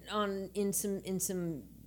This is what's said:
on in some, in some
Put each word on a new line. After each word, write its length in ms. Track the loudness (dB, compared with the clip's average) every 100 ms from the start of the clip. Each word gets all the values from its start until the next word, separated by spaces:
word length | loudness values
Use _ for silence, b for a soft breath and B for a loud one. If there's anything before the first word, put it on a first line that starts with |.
| -2
on 380 | 0 2 0 -2
in 180 | 2 2
some, 280 | 2 2 0
in 160 | 0 0
some 420 | 0 0 0 -2 -6 -16